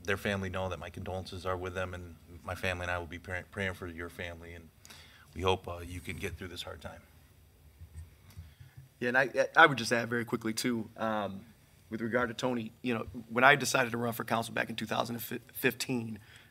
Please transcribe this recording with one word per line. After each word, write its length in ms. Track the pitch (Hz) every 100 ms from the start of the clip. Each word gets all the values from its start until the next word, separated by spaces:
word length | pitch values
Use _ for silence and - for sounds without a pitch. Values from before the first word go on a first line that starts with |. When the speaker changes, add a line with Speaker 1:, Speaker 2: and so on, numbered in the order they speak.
Speaker 1:
their 120 | - 98
family 320 | 107 98 95
know 200 | 95 95
that 100 | 82
my 120 | 87
condolences 540 | - 90 92 90 92
are 120 | 92 92
with 180 | 92
them, 180 | 92 90
and 220 | 90 87 82 - 85
my 100 | 92
family 300 | 90 95 90
and 80 | 87
I 60 | 87
will 80 | 82
be 120 | 87
pray-, 240 | 95 90 85
praying 240 | 104 95
for 140 | 90 90
your 200 | 82 85
family, 460 | - 87 85 85
and 140 | 85 80 - - - - - -
we 80 | 85
hope, 240 | 92 95 -
uh, 120 | 87
you 140 | 85 90
can 180 | - 78
get 220 | 98 82
through 100 | 92
this 140 | 90
hard 180 | - 87
time. 200 | 92 82 - - - - - - - - - - - - - - - - - - - -
Speaker 2:
Yeah, 80 | 123
and 100 | 131
I, 120 | 135 131 131 147
I 100 | 160
would 100 | 123
just 160 | 113
add 160 | 117 117
very 160 | 120
quickly, 280 | 113 117 113
too, 360 | 110 127 117 104 -
um, 440 | 110 107 98 95 - - - - -
with 100 | 110
regard 280 | 113 120 120
to 60 |
Tony, 360 | 117 131 120 110 -
you 120 | 123
know, 120 | 113 - 127 -
when 140 | 113
I 140 | 135 143
decided 340 | 131 135 120
to 80 | 120
run 140 | 120
for 100 | 110
council 300 | 117 113 110
back 160 | 113 120
in 60 | 117
two 100 | 107
thousand 320 | 120 117 117 - 123 -
fifteen, 680 | - 131 120 - 127 113 104 - - -